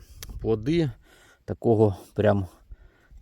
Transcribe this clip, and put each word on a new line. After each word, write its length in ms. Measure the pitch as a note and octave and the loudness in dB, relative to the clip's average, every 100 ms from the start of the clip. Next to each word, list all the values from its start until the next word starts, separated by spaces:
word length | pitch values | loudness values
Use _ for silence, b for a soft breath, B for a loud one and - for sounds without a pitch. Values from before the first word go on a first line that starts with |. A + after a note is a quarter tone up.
| b b - - | b b -16 -8
Плоди 500 | A2 A2 A2+ E3+ D3+ A2+ b b b b - | -4 -4 -2 -2 -2 -6 b b b b -12
такого 520 | - A#2 A2 A2 F#2 - | -4 0 4 2 0 -8
прям 340 | - G#2 G2+ F#2 - - b b b b b | -2 2 2 -2 -12 -20 b b b b b